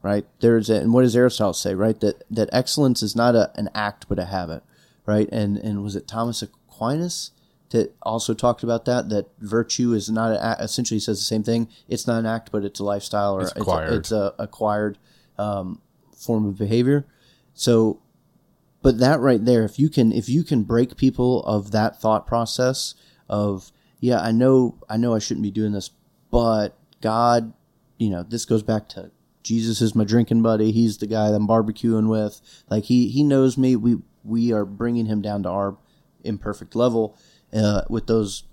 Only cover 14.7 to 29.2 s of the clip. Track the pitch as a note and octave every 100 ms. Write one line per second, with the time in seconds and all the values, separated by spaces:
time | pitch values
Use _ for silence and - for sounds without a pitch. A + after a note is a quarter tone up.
14.7 | G#2 G#2 G2+ _ _ _ - G#2 G2+ F#2
15.7 | F2 _ _ _ _ - A2+ G#2 G2 G2+
16.7 | A2+ B2 C#3+ C#3 _ _ _ _ - -
17.7 | A#2 A2 - _ _ _ _ _ _ _
18.7 | _ C3+ A#2 B2+ D#3 C3+ A#2+ A#2 A#2+ A2
19.7 | - D3+ D3+ A2+ A2 - C#3 D#3+ C3+ G2
20.7 | A#2 B2+ - C3 B2+ B2 B2 - G#2 G2+
21.7 | G#2+ G#2+ - A2 G#2+ - A#2 A2+ - B2+
22.7 | C3 - - _ _ _ G#2 G#2 F#2+ -
23.7 | _ _ _ B2 A#2 G2+ A2+ B2+ C3 B2
24.7 | - - A2 A#2+ A2+ - G2 G2+ G2+ G#2+
25.7 | G2+ - _ _ _ _ A#2+ A#2 A2 G#2
26.7 | _ _ _ A2 A2+ A#2+ A#2+ A2+ - _
27.7 | _ _ _ A2+ F2+ F2 A2+ - A2+ G#2
28.7 | A2 - - F#2+ _